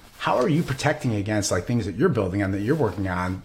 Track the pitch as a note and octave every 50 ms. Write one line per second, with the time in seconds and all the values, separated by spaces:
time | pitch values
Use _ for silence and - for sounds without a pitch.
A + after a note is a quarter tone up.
0 | - - - - - D#3 F#3 A#3+ B3+ G3 C#3+ E3 - - C3 - - C#3+ D#3 -
1 | - B2 G#2+ G2+ G2 G#2+ G#2+ G#2 G2 - G2+ F2+ F2 - A#2+ A#2+ G2 G2+ E2+ G#2
2 | E3 F#3+ C3 A2+ F#2+ F2+ F#2 G2+ G2+ F#2+ G2 G2 G#2 A#2 D#3 D#3+ B2+ G#2 - G#2
3 | F#2+ F#2 F2+ F2+ F2+ F#2 F#2+ F#2 -